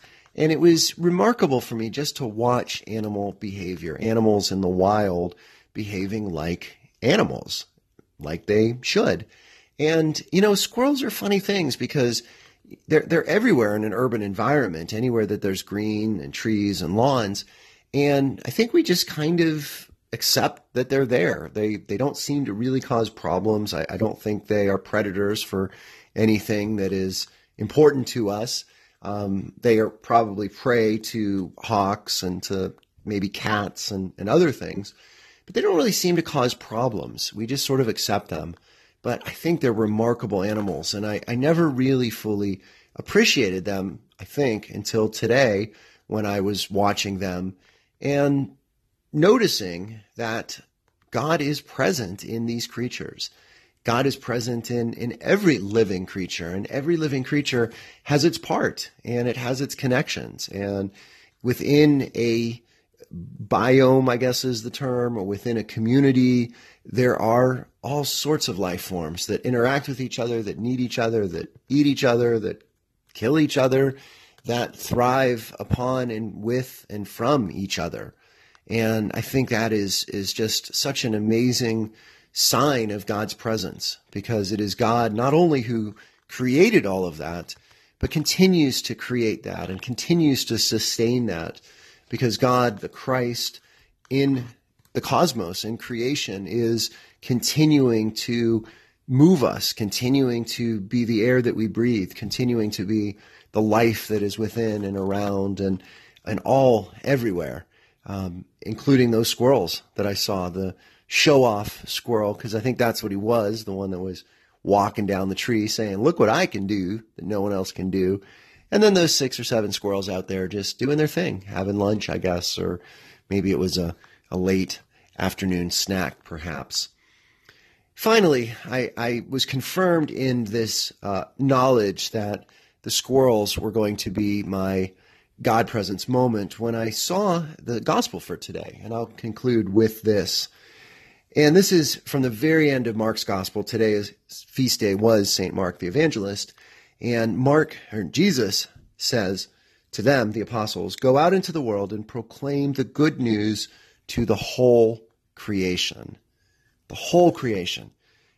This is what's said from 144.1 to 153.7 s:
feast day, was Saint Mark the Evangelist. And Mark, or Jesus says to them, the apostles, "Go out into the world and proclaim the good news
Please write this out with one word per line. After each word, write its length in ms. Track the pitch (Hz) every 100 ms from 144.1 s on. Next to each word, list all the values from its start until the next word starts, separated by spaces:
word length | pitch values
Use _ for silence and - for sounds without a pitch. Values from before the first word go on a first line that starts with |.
| - _
feast 520 | - - - 123 -
day, 160 | 104 98
was 360 | 113 110 98
Saint 220 | - 92
Mark 260 | 95 90 -
the 80 | 90
Evangelist. 640 | 139 160 113 98 104 - _ - - _ _
And 360 | 113 117 113 107
Mark, 380 | 135 151 151 - -
or 120 | 107
Jesus 640 | 82 135 196 127 98 - - - _ _
says 500 | - 120 95 95 - _ _ _ _
to 100 | -
them, 300 | 110 139 107
the 100 | 110
apostles, 540 | 98 117 104 92 92 -
"Go 220 | 131 139
out 160 | 170
into 180 | 190 185
the 100 | 160
world 300 | 120 101 98
and 160 | 107 107
proclaim 680 | 120 110 - 139 143 143
the 100 | 135
good 360 | 127 - 156 143
news 480 | 117 107 107 104 -